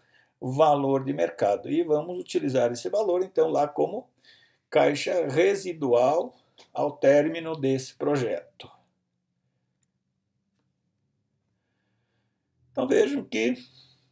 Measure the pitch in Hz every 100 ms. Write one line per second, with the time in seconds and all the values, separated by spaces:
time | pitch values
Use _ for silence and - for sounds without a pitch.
0 | _ _ _ _ 131 135 156 143 135 135
1 | 135 151 170 - 101 101 123 151 170 151
2 | 170 180 - 170 147 127 120 120 185 202
3 | 208 180 185 - 160 143 196 - 156 214
4 | - _ _ _ _ _ _ 147 143 143
5 | 196 185 147 139 190 202 185 160 135 120
6 | 131 165 247 - _ _ _ - 147 143
7 | 139 147 156 165 160 156 135 131 131 -
8 | 147 143 113 - - - - _ _ _
9 | _ _ _ _ _ _ _ _ _ _
10 | _ _ _ _ _ _ _ _ _ _
11 | _ _ _ _ _ _ _ _ _ _
12 | _ _ _ _ _ _ _ - 254 415
13 | 403 285 - 220 233 254 - _ _ _
14 | _